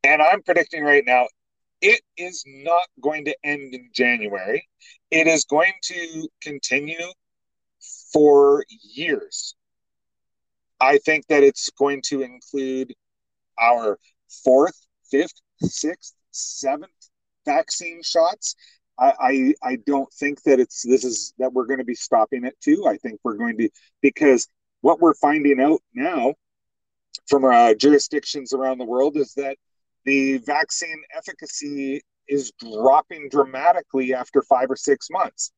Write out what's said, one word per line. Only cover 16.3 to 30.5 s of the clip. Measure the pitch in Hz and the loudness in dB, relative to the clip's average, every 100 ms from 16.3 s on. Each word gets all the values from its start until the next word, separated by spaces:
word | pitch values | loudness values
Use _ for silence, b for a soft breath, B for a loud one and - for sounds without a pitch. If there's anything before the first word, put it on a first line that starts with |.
seventh, | - - - 135 147 185 _ _ _ _ _ - | -14 -12 -8 -6 -6 -10 _ _ _ _ _ -4
vaccine | 143 160 - 175 170 | -2 -2 -8 -10 -12
shots. | 165 175 175 - - - b b _ - | -4 0 0 -2 -10 -12 b b _ 0
I, | 131 135 | 0 2
I, | 131 135 131 151 135 | 0 2 0 0 -4
I | 127 110 | -6 -2
don't | 139 135 | -4 -4
think | - 143 143 | -6 -6 -4
that | - 131 | 2 2
it's, | 123 - | 2 -4
this | 120 131 | 0 0
is, | 131 113 - _ | 2 -8 -10 _
that | 127 | -4
we're | 127 120 | -2 -4
gonna | 135 | -6
be | 120 | -6
stopping | 117 - 143 - 127 | -10 -2 0 0 -4
it | 123 - | -8 -6
too. | - 160 180 | 0 2 2
I | 104 | -2
think | 123 107 | -8 -8
we're | - 107 | -8 -6
going | 117 110 | -6 -4
to, | 110 b b _ | -4 b b _
because | 143 - 151 123 - _ _ _ | 0 2 4 4 0 _ _ _
what | 135 165 | 0 4
we're | 165 | 4
finding | 147 151 151 143 131 | 4 0 2 2 2
out | 139 156 _ | 2 0 _
now | 120 151 156 123 151 _ _ _ _ _ _ _ - - | -8 -4 -2 -2 -4 _ _ _ _ _ _ _ -20 -2
from, | 139 | 2
uh, | 131 120 117 | 4 6 4
jurisdictions | 110 139 143 - 147 - 147 127 | 4 4 4 2 -8 -6 -12 -8
around | 131 131 131 | -6 -4 -6
the | |
world | 120 123 143 147 | -4 -2 0 -2
is | 135 | -6
that | - 139 139 _ _ _ _ | -6 -10 -10 _ _ _ _
the | 135 139 135 135 | -2 0 0 -2
vaccine | 117 | -2